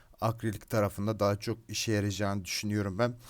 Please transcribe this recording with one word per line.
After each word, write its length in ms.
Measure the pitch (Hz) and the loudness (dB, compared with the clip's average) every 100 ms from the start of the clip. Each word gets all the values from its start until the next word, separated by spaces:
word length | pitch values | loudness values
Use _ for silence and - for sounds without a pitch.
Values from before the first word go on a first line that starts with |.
| - - | -20 -2
akrilik 500 | 113 113 113 101 - | -2 0 -4 -4 -2
tarafında 500 | 113 101 - 101 101 | 2 2 0 -2 2
daha 160 | 101 101 | 2 2
çok 220 | - 110 - | -2 -6 -6
işe 240 | 104 - | -4 0
yarayacağını 520 | 104 101 95 101 98 | 2 2 0 0 0
düşünüyorum 540 | 87 - 110 104 98 92 | -4 -4 0 0 0 0
ben. 160 | 120 120 | 0 -2